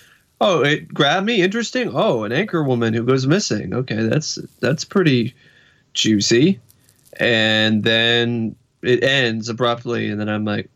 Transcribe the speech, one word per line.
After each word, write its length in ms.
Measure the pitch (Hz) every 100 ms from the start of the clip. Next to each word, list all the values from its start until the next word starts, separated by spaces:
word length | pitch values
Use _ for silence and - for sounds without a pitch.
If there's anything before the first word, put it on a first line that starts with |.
| _ _ _ -
"Oh, 220 | 214 160
it 280 | 143 151 -
grabbed 360 | - 143 180 202
me. 160 | 233
Interesting. 480 | 185 233 226 254 202
Oh, 300 | 135 214 123
an 80 | 104
anchor 320 | 131 214 170
woman 320 | 139 123 113 113
who 80 |
goes 240 | 120 135 131
missing. 480 | 190 - 107 92 120
Okay, 320 | 127 110 113
that's, 320 | 143 - - - _
that's 240 | 123 156 -
pretty 500 | 202 165 127 113 - _ _ _ _ _
juicy." 680 | - 110 104 98 117 170 196 - _ _ _ _ -
And 640 | 113 113 110 110 110 107
then 720 | 110 113 117 120 117 120 113 - _ _
it 220 | - 123
ends 460 | 135 139 120 113 110
abruptly, 600 | 113 120 120 120 113 107
and 100 | 104
then 100 | 107
I'm 160 | 107 107
like, 220 | 104 -